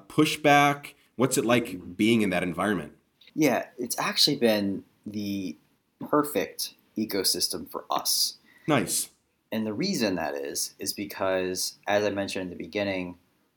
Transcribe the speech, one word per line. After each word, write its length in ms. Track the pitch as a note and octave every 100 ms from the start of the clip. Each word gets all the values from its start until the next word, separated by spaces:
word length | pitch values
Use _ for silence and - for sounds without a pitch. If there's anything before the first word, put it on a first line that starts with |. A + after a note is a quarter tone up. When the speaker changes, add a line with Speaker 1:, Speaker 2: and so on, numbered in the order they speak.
| -
Speaker 1:
pushback? 880 | - D#3 - D3 C#3+ C#3+ C#3+ - - _ -
What's 220 | C3 C#3
it 80 | A2
like 200 | B2 A#2+
Speaker 2:
Mm-hmm. 240 | F#2 E2+
Speaker 1:
being 280 | F2 G#2+ A#2
in 80 | G2+
that 120 | F2
environment? 500 | F2+ E2+ G2+ F#2 C#2+ - _ _ - -
Speaker 2:
Yeah, 300 | D3 G#2+ - -
it's 200 | A#2+ -
actually 380 | F#3 G#3 - D3
been 460 | A#2 G#2+ G2 F#2+ - _ G#2+
the 520 | G#2 G2+ G2 F#2 - _ _ _ _
perfect 760 | - D3 D3 G2 E2 - - - _ -
ecosystem 720 | A2 G2 F#2 F2+ - F#2 -
for 160 | - -
us. 460 | - - - - - _ _ -
Speaker 1:
Nice. 420 | C#3 E2+ - - _ _ _ _
Speaker 2:
And 160 | A2 A2
the 60 |
reason 420 | G#2 F#3+ D#3+ G#2+ F2+
that 200 | D2+ C#2+
is, 380 | C#2+ E2+ - -
is 140 | E2
because, 840 | - G2+ - F#2+ F#2+ F#2 F#2 - - -
as 180 | G#2
I 60 | G#2
mentioned 340 | G2+ G2 G2
in 60 | F#2
the 140 | E2+
beginning, 540 | E2+ G#2 G2+ F#2+ F2+ F2 _ _ _